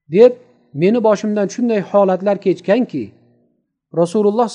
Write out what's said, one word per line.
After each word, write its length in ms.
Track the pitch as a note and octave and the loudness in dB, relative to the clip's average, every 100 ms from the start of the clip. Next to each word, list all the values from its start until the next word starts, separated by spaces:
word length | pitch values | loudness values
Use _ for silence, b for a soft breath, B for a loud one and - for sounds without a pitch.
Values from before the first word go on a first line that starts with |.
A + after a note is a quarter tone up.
| _ | _
deb, 220 | E3+ B3 B3 _ _ _ | 4 4 4 _ _ _
meni 240 | C#3 F3+ A#3+ A3 | -2 0 2 0
boshimdan 420 | G3+ G#3+ G#3 G3 | 0 -2 -4 -4
shunday 260 | - A#3+ G#3+ F#3+ | -4 -2 -2 0
holatlar 460 | G3+ G3 F#3 G3 G3 | 0 2 0 -2 -2
kechganki, 600 | G3 F3 - A3 A#3+ D3 G2+ - _ _ _ _ _ _ _ | -2 -4 -2 -2 -2 -6 -10 -14 _ _ _ _ _ _ _
Rasululloh 540 | D#3+ E3+ G#3+ G3+ G#3+ A3+ | -2 -2 0 0 0 -2